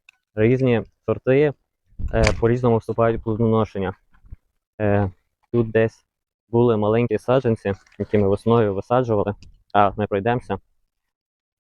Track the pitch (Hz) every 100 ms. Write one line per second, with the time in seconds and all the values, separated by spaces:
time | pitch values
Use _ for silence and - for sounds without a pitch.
0 | _ _ _ 107 110 127 131 117 98 _
1 | - 107 - 131 147 - _ _ _ -
2 | - 110 113 - 113 123 123 113 - 110
3 | 117 113 113 110 113 110 107 101 95 -
4 | _ _ - - _ _ _ - 107 101
5 | 101 - _ _ _ 120 113 113 113 -
6 | _ _ _ _ _ 117 120 107 104 110
7 | 120 107 - 131 123 113 101 98 _ -
8 | 101 107 98 101 113 117 104 98 - 123
9 | 123 107 95 - - - _ 101 101 104
10 | 104 101 101 120 - 98 _ _ _ _
11 | _ _ _ _ _ _